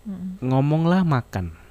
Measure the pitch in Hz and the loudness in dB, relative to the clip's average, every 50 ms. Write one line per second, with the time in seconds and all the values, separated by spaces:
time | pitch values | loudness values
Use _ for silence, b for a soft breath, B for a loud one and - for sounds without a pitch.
0 | - 208 190 180 185 185 185 - 123 127 131 135 143 147 151 160 165 170 180 190 | -14 -12 -10 -10 -10 -10 -10 -6 -4 0 2 2 2 2 2 2 2 2 2 2
1 | 180 160 143 120 - - - 98 87 82 82 b b b | 2 2 0 0 -2 -4 -6 -6 -6 -6 -10 b b b